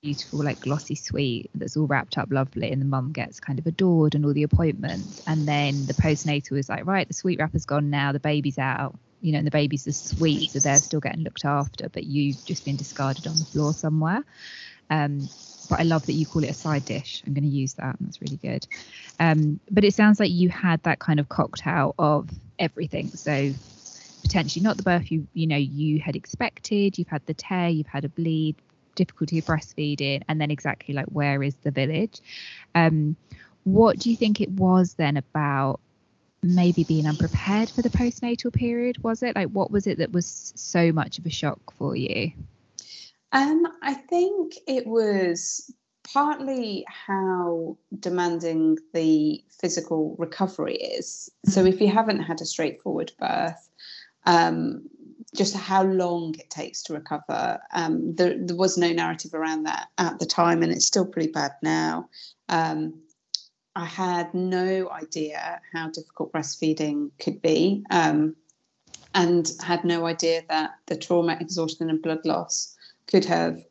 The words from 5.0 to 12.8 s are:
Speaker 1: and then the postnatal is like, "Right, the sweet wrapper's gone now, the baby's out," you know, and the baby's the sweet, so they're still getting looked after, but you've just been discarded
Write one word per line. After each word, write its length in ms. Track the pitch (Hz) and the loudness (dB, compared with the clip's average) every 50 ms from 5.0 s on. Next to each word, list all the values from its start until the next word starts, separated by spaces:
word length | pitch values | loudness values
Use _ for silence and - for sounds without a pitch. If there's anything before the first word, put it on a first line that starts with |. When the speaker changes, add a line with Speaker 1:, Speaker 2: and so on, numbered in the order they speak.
| - - - - - | -8 -10 -12 -12 -4
Speaker 1:
and 180 | - 156 156 147 | -2 0 0 2
then 400 | 147 147 143 147 143 139 143 135 | 2 2 2 2 2 0 0 -2
the 80 | 131 143 | -2 0
postnatal 640 | - - 156 151 143 - 156 147 143 139 - 135 | 2 4 2 2 2 0 -2 -2 -2 -2 -2 -4
is 120 | 139 139 - | -4 -2 -2
like, 160 | - - - | -6 -6 -2
"Right, 240 | 175 196 190 160 - | 0 0 0 0 -2
the 40 | - | -6
sweet 260 | - - 190 175 - | -4 -2 -2 0 0
wrapper's 260 | 151 160 - - - | -2 -2 -2 -4 -2
gone 240 | - 143 147 147 143 | 0 0 0 0 0
now, 240 | 147 143 139 143 139 | 0 0 0 0 0
the 80 | 139 | 0
baby's 360 | - 151 147 151 135 143 135 | 0 0 0 2 0 -2 -2
out," 400 | - 131 131 - - 139 131 - - _ _ _ _ | -2 -2 -2 -2 -4 -6 -6 -8 -14 _ _ _ _
you 140 | - 165 151 | -2 0 0
know, 60 | 147 | 2
and 80 | 156 | 0
the 40 | 147 | 2
baby's 320 | 139 151 147 143 147 139 - | 2 2 2 2 0 -4 -4
the 80 | - | -6
sweet, 600 | 143 - - - - - 165 160 147 156 156 - | -6 -6 -6 -6 -2 2 2 2 2 2 -2 -4
so 80 | - 139 | -4 -2
they're 180 | - 143 139 | 0 4 4
still 240 | 139 - - - 156 | 2 2 2 -4 -4
getting 220 | - - - 160 160 | -4 -4 -6 -4 -6
looked 200 | - - - - | -6 -8 -6 -4
after, 460 | 143 143 143 143 139 - - - - | -2 0 0 -2 -4 -6 -10 -12 -8
but 160 | - - - | -8 -8 -6
you've 360 | 156 139 147 143 143 135 135 - | -2 0 0 0 0 -2 -4 -6
just 180 | - 185 - - | -8 -8 -6 -4
been 140 | 139 139 | -6 -6
discarded 500 | 139 | -6